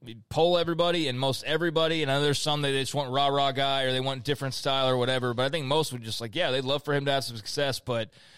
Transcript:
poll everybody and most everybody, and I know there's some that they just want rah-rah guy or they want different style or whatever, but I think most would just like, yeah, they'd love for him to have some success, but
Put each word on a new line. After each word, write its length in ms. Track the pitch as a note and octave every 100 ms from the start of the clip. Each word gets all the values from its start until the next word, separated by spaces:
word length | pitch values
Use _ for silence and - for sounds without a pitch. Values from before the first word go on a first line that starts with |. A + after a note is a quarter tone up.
| A#2 A2+ -
poll 280 | D3+ E3+ F3
everybody 520 | E3 E3 F3 F3 C#3+
and 100 | B2
most 240 | C3+ B2+
everybody, 580 | B2 D#3 E3+ D#3+ D#3+ E3
and 80 | C#3+
I 60 | C#3
know 60 |
there's 180 | D3 C#3
some 220 | D#3 D3
that 100 | C#3+
they 80 | C3+
just 160 | C3 D3
want 160 | C3
rah-rah 400 | C3+ C#3 C#3 C#3
guy 320 | C3 C3+ C3+
or 80 | C3
they 80 | C3
want 240 | C3+ C3
different 300 | A#2+ C#3+ C3+
style 340 | - C#3+ C3+ C3
or 80 | B2+
whatever, 380 | B2 C3 B2
but 120 | B2 C3+
I 40 |
think 160 | D#3+ C3
most 260 | D3+ D3+
would 100 | B2
just 200 | A2+ -
like, 120 | A2+
yeah, 160 | D3 E3
they'd 120 | C3
love 220 | B2+ C#3+ -
for 80 |
him 100 | C#3+ C#3
to 60 |
have 140 | C#3 B2+
some 100 | A#2
success, 460 | - D3 C#3 B2
but 280 | - A#2 A2 - -